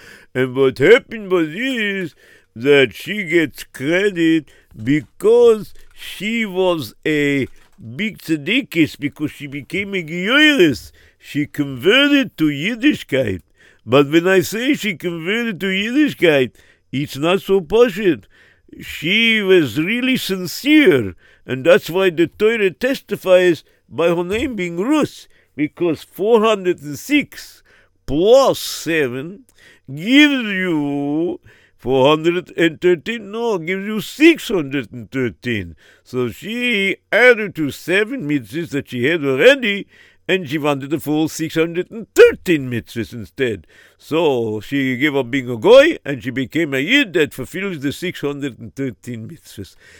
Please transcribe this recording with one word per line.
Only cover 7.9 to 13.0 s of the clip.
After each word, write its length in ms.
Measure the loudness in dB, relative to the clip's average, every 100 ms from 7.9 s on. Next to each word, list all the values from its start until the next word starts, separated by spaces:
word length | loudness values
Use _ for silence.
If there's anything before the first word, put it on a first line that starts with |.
| -8
big 220 | -8 -8
tzeddikis, 840 | -4 -4 -2 -4 -4 -2 -2 -2
because 320 | -10 -8 -10
she 160 | -10 -16
became 460 | -16 -10 -8 -6
a 100 | -8
giyoris. 880 | -8 -6 -2 2 4 4 4 2 -8 _ _ _
She 280 | -8 -6 -4
converted 880 | -6 -8 -4 2 2 4 2 0 -2
to 80 | -2
Yiddishkeit. 960 | -2 -6 -2 0 0